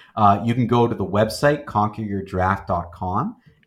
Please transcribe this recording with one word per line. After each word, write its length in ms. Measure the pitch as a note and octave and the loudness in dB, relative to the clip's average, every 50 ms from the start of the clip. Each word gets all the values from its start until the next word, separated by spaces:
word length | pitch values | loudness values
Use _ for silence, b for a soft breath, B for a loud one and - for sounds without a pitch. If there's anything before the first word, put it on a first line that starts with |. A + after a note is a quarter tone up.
| b b b | b b b
Uh, 240 | - G#2+ G2+ G2+ G#2 F#2 | 2 4 4 4 4 2
you 100 | A#2 A#2 | -2 0
can 120 | B2 B2 | 0 2
go 220 | G#2 A#2 B2 C3+ A#2 | 2 4 4 4 2
to 60 | A2+ | 0
the 100 | G2 G2 | -2 -4
website, 600 | F2+ F2+ G#2 A2 A2 - - - C#3+ D3 D3 - | -2 2 0 0 0 0 0 2 2 2 2 -2
conquer 360 | - - A2 G#2 G#2+ G#2+ - A2 | -4 -2 0 0 0 -2 -6 -8
your 200 | G#2 G2+ G2 F#2 | -6 -6 -6 -6
draft 440 | - - F#2 F2+ F#2 G2 G2 - | -4 -4 -2 0 0 0 -2 -2
dot 260 | - F#2+ E2+ E2+ E2+ - | -4 -4 -4 -4 -8 -10
com, 440 | - - F2+ F2+ G#2 D3 A3 B3+ _ b b b b b | -8 -6 -4 -4 -2 -4 -4 -6 _ b b b b b